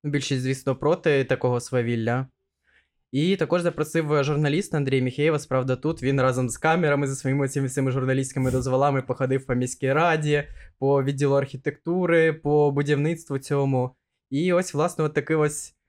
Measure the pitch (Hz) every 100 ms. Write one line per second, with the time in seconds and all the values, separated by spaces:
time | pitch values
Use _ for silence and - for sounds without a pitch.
0 | 147 143 135 135 127 135 - 131 147 175
1 | 165 143 131 131 127 120 - 127 117 117
2 | 113 123 135 _ _ _ _ _ _ _
3 | _ 131 165 190 147 175 175 156 151 165
4 | 151 151 139 147 147 151 202 156 139 135
5 | 127 123 151 151 - 131 131 127 151 160
6 | 127 139 131 127 127 - 160 170 160 143
7 | 143 135 135 139 135 139 135 135 131 131
8 | 131 131 131 - 131 131 127 131 143 139
9 | - 123 131 135 - 123 127 - 131 143
10 | 170 160 151 147 143 - - _ 135 139
11 | 135 139 143 139 147 127 151 147 - 180
12 | 175 170 160 156 147 151 147 143 143 143
13 | 151 165 - 139 - 143 139 131 127 _
14 | _ _ _ 139 180 175 180 143 170 -
15 | 156 156 - 160 151 151 - _